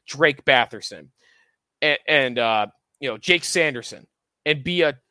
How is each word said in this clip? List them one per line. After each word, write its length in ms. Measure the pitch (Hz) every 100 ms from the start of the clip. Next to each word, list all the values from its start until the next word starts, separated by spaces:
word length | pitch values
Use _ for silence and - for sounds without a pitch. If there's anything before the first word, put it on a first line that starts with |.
| -
Drake 380 | 135 156 139
Batherson, 640 | - 131 113 107 - 87 69 _ _ _ _ _ _ _
and, 180 | 151 147 -
and, 320 | 151 131 120
uh, 300 | 113 110 104 _ _ _
you 80 | 139
know, 100 | 110
Jake 280 | - 175 -
Sanderson, 600 | 180 156 120 - 101 - _ _ _ 151
and 180 | 151
be 180 | 135 175
a 180 | 156 135 _